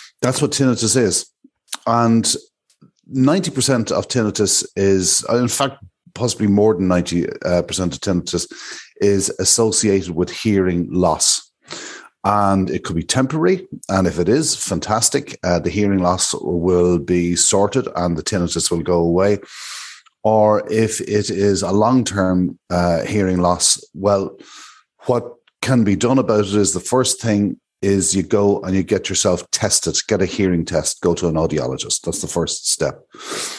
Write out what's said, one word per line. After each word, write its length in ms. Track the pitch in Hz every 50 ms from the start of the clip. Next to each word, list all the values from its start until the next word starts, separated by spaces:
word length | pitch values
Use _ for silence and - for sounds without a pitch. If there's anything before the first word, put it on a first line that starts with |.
| - - _ _ -
That's 180 | 123 131 -
what 120 | 147 135 -
tinnitus 440 | - 139 131 120 - 117 110 101
is. 300 | 131 120 98 - - - - _ _ _ - _ _ _ _ - - -
And 480 | - 113 120 117 117 113 113 110 - - - - _ _ _ _ _ _ _ _ - _ _ _ -
ninety 420 | - 131 131 139 160 196 180 165
percent 400 | 143 139 120 - 135 120 113 -
of 160 | - 92 -
tinnitus 580 | - - 123 110 104 98 - 107 95 - - - - -
is, 480 | - 98 98 98 95 92 87 - - - -
in 180 | 120 120 123 117
fact, 340 | - - 139 139 - - - - _ _ _ - -
possibly 320 | - 113 120 - - 110
more 280 | 104 101 101 104 110 104
than 120 | 87 95 92
ninety, 380 | 90 90 87 - 85 87 - - - - -
uh, 180 | - 90 87 80
percent 320 | - 87 92 92 87 -
of 60 | -
tinnitus 460 | - 101 92 87 85 - - 85 - - - - - - - - - - _ -
is 300 | - 101 101 98 92 - - -
associated 720 | 95 - - - 117 110 101 - - 107 98 98 87 90
with 200 | 85 78 90 -
hearing 580 | - - - 113 104 98 92 92 90 85 87 67 -
loss. 580 | 90 90 85 76 - - - - - - _ _ _ _ - - - - - - - - - _ _ -
And 440 | 98 104 104 101 98 98 95 95 92
it 160 | - 90 -
could 120 | - 87
be 60 | 82 82
temporary. 640 | - - 127 131 131 151 160 160 180 190 180 190 - - - - -
And 180 | 98 95 95
if 120 | - - 87
it 100 | 87 87
is, 260 | 113 147 160 - -
fantastic. 840 | - - - 95 85 - - 107 113 117 - - 139 - - - - -
Uh, 160 | 90 87 85
the 120 | - 87
hearing 300 | 90 104 104 101 101 95
loss 340 | 90 87 92 92 - - -
will 640 | - - - 85 87 80 92 90 90 87 90 90 85
be 360 | 71 69 90 87 87 87 87
sorted 540 | 85 - - - 98 101 101 - 131 107 - -
and 200 | - 87 90 85
the 60 | 78 -
tinnitus 480 | - - 95 90 85 - 85 80 -
will 120 | 87 85 78
go 180 | 80 90 85
away. 380 | 85 85 85 90 95 101 104 98 - - - - - - - - - - - - - _ _ _ -
Or 480 | 107 110 110 107 107 107 104 - -
if 300 | - 110 113 107 - -
it 300 | 95 - 101 104 101 -
is 320 | 104 92 101 101 98 90 90
a 100 | 87 92
long-term, 840 | 104 107 113 127 131 113 - 92 98 95 92 92 90 90 87 - - _ -
uh, 360 | 90 87 87 87 85 82 -
hearing 340 | - - 107 98 92 92 87
loss, 440 | 87 87 87 87 - - - - - - -
well, 420 | - 95 101 101 98 98 - - - - - - - - - - - _ _ _ _ -
what 280 | - 123 120 - - - _ _ _ _ _ -
can 200 | - 135 120 110
be 140 | 101 98
done 220 | 92 - 120 131 135
about 260 | 117 92 113 104 104
it 100 | 98 98
is 200 | 107 101 92 -
the 60 | 92
first 420 | - - - 131 127 - - - -
thing 360 | 117 104 101 101 95 - - _ _ _ _
is 340 | - 98 98 98 90 - 92
you 80 | 98 87
go 380 | - - 101 101 101 101 -
and 160 | - 92 95
you 60 | 95 87
get 260 | - 107 92 - -
yourself 420 | 95 - - 101 90 87 - -
tested, 460 | - - - 107 - - - 104 95 - -
get 140 | - 110 92
a 60 | 95
hearing 400 | 90 - - 101 92 90 85 80
test, 340 | - - - - - - -
go 140 | - 87 85
to 120 | - 90
an 100 | 87 78
audiologist. 640 | 78 78 73 76 76 65 64 65 65 - 60 - - -
That's 180 | 85 80 -
the 60 | -
first 440 | 78 - 87 82 - - - - -
step. 300 | - - 78 69 - - - _ - - - - - - - - -